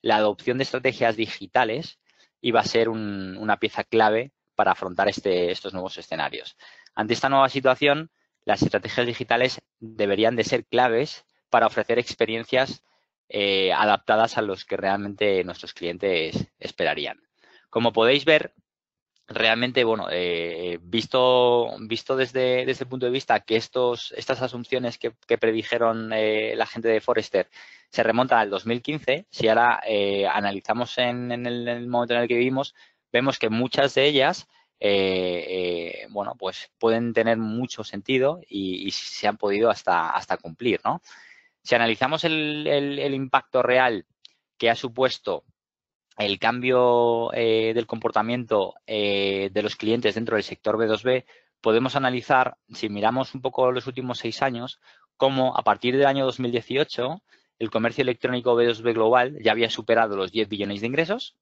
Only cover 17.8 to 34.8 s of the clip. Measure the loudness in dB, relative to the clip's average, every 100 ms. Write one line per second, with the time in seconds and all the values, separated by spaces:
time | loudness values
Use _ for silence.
17.8 | 0 4 4 4 4 4 2 _ _ _
18.8 | _ _ _ _ _ 0 2 2 0 2
19.8 | 2 0 -2 -4 -2 -2 -4 -6 -8 -8
20.8 | -4 -4 0 2 4 4 4 4 0 -6
21.8 | -8 -8 -2 -2 0 0 0 0 0 -4
22.8 | -6 -4 -2 -2 0 -2 2 -2 0 -2
23.8 | 0 -2 -8 -12 -4 -4 -4 -8 -4 -4
24.8 | -4 -6 -8 -8 -2 0 2 0 -2 0
25.8 | 2 0 -4 0 0 0 -2 -2 -4 -2
26.8 | 2 2 2 -2 0 -2 -2 -8 -20 -20
27.8 | _ 0 2 2 4 4 2 -2 -2 -4
28.8 | -4 -6 -2 -4 -4 -2 2 4 4 2
29.8 | 0 0 0 0 0 0 -2 -6 -4 -4
30.8 | -4 -2 -2 -2 -6 -6 -6 -6 -6 -6
31.8 | -4 -2 0 0 2 2 2 0 -4 _
32.8 | -20 _ _ 0 0 0 -2 0 0 0
33.8 | 2 4 2 4 2 0 -10 _ _ _